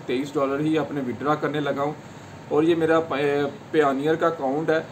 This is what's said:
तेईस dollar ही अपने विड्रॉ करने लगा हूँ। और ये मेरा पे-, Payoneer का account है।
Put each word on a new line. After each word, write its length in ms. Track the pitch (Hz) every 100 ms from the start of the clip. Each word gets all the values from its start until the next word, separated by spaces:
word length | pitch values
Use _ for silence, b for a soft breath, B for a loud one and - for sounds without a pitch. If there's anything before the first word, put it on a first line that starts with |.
| -
तेईस 260 | 127 143 151
dollar 260 | 135 139
ही 140 | 151 156
अपने 240 | 143 143
विड्रॉ 340 | 123 110 139 147
करने 240 | 147 147
लगा 220 | 143 139
हूँ। 120 | 143 151 B B B B -
और 140 | 147 160
ये 100 | 165
मेरा 240 | 160 160
पे-, 480 | 160 139 147 143 143 - -
Payoneer 440 | 160 143 135 147 160
का 100 | 165
account 420 | 165 135 143 160
है। 100 | 160 165